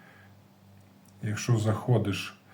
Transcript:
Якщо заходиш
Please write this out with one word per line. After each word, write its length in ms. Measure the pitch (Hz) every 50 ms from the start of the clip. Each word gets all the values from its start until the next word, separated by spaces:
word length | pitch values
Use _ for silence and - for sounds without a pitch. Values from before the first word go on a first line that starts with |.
| - - - - - - - - - - - - - - - - - - - - - - - -
Якщо 360 | - 107 104 - - - 117 107
заходиш 800 | 104 110 104 - - - 120 107 101 101 95 - - - - - - -